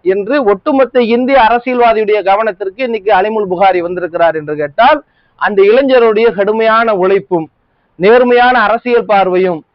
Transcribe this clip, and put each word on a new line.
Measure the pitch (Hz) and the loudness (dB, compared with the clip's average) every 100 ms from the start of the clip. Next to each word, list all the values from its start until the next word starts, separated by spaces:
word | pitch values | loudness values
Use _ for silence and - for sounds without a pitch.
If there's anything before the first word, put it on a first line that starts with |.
என்று | 175 196 202 294 | -2 -4 -2 -2
ஒட்டுமொத்த | 214 196 - 269 247 262 | 0 -2 -2 0 0 0
இந்திய | 220 240 254 269 | 0 0 2 2
அரசியல்வாதியுடைய | 220 240 254 247 233 220 208 208 | 2 0 -2 0 0 0 0 -2
கவனத்திற்கு | 190 202 220 185 196 196 | 0 -2 -2 -6 -10 -8
இன்னைக்கு | 254 226 190 | -6 -4 0
அலிமுல் | 190 208 220 202 | 0 0 -4 -4
புகாரி | 180 196 180 | 0 0 0
வந்திருக்கிறார் | 170 180 170 170 165 | -4 -6 -8 -2 -2
என்று | 156 151 151 | -2 -8 -6
கேட்டால், | 147 - 247 302 _ _ _ _ | -6 0 2 2 _ _ _ _
அந்த | 175 202 | -4 2
இளைஞருடைய | 196 247 277 254 233 214 226 | 2 2 2 2 2 2 0
கடுமையான | 190 202 226 220 220 226 | 0 -2 0 0 0 0
உழைப்பும் | 202 185 196 196 175 156 _ _ _ _ - | 0 0 -2 -2 -6 -6 _ _ _ _ -2
நேர்மையான | 185 240 247 240 247 247 | 2 4 4 2 2 2
அரசியல் | 208 226 247 240 | 0 -2 -2 -2
பார்வையும் | 185 202 185 180 185 165 _ | 0 0 0 0 -2 -4 _